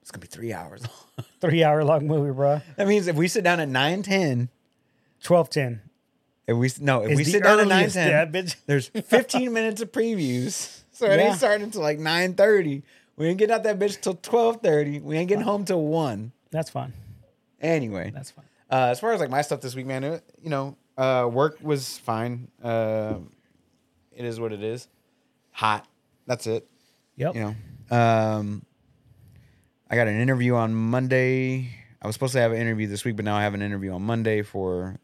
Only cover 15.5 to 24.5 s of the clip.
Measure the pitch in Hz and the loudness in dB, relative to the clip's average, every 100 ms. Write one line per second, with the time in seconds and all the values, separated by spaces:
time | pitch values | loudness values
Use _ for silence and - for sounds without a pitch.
15.5 | 202 196 175 151 165 143 101 113 - - | -2 -2 -2 0 0 -2 -4 -10 -16 -10
16.5 | 160 156 131 131 - - - _ _ _ | -8 -6 -8 -10 -14 -20 -20 _ _ _
17.5 | - 156 160 113 95 101 135 135 - - | -6 -2 0 -2 -6 -8 -12 -16 -20 -20
18.5 | _ - 131 123 - 226 208 139 139 - | _ -2 2 2 0 0 0 0 -2 -2
19.5 | 139 127 131 131 131 143 165 _ _ 160 | -4 -8 -10 -8 -6 -6 -8 _ _ -6
20.5 | 139 139 - _ - 131 127 120 123 151 | -6 -6 -12 _ -2 0 2 2 2 0
21.5 | - 151 143 127 - - 113 120 120 123 | 0 -4 -4 -4 -10 -6 -4 -4 -8 -12
22.5 | _ 120 113 110 110 107 104 - _ _ | _ -4 -2 0 -2 -4 -6 -10 _ _
23.5 | _ _ _ _ _ _ - 120 113 113 | _ _ _ _ _ _ -10 -8 -6 -6